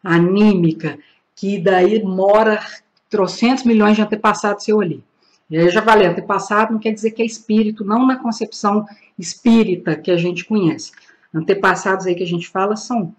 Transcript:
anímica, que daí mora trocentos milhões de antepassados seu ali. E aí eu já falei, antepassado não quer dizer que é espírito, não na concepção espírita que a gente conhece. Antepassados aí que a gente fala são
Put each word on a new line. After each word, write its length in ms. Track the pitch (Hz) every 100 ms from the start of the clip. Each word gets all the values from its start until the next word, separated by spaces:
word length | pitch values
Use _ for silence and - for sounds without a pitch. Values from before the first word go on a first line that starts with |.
anímica, 920 | 190 170 175 196 214 185 170 160 156 - _ _ _
que 240 | - 196 202
daí 440 | 175 185 185 220
mora 600 | 196 185 196 214 220 214 - - _ _ _
trocentos 560 | 202 180 - 233 262
milhões 320 | 233 220 208 214
de 60 |
antepassados 640 | 208 214 214 208 208 202
seu 160 | - 214
ali. 220 | 185 147 _ _ _ _ _
E 80 | 156
aí 60 |
eu 80 | 170
já 100 | 196
falei, 240 | 214 214 185
antepassado 680 | 175 - 196 - 214 220
não 60 | 220
quer 140 | 220
dizer 180 | 214 220
que 120 | 220
é 40 | 233
espírito, 580 | 226 - 214 214 214
não 220 | 196 220 262
na 100 | 254
concepção 680 | 233 220 226 - 208 208 208 - _ -
espírita 760 | 170 - 240 226 214 175 - 156
que 160 | -
a 40 | 175
gente 280 | 175 175
conhece. 480 | - 214 175 - - _ _ _ _
Antepassados 720 | 160 160 175 190 175 202 190 185
aí 80 |
que 80 | 175
a 40 | 180
gente 220 | 170 170
fala 280 | 190 190 214
são 360 | - 240 165